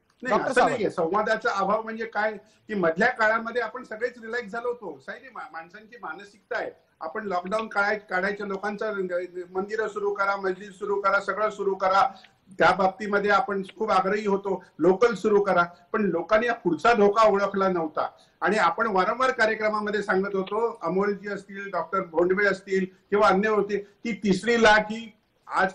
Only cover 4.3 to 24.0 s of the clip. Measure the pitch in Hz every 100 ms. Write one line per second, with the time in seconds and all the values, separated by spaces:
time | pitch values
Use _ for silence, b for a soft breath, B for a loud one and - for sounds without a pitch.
4.3 | 240 208 233 247 240 190 135 190 233 220
5.3 | 190 151 160 170 214 220 240 175 165 202
6.3 | 208 - 220 139 - _ - 160 214 208
7.3 | 180 190 220 220 208 202 214 - 185 196
8.3 | 202 202 190 208 208 220 196 185 175 175
9.3 | 180 180 185 202 220 214 208 202 196 196
10.3 | 196 190 185 208 180 208 202 196 196 196
11.3 | 196 214 202 196 196 190 196 - - B
12.3 | B _ - 165 185 190 190 208 202 202
13.3 | 196 196 196 190 - 214 190 190 208 208
14.3 | 196 196 175 B B 170 190 240 202 214
15.3 | 202 202 175 175 B B 220 196 165 175
16.3 | 220 240 233 175 151 226 214 202 220 214
17.3 | 196 196 196 190 180 156 143 127 - b
18.3 | b 170 208 175 165 226 190 196 240 262
19.3 | 247 220 214 214 214 208 208 202 185 196
20.3 | 196 190 214 233 - 170 185 208 196 202
21.3 | 196 196 202 196 180 160 190 170 160 180
22.3 | 190 202 190 196 190 185 b b 202 208
23.3 | 190 214 214 196 202 - _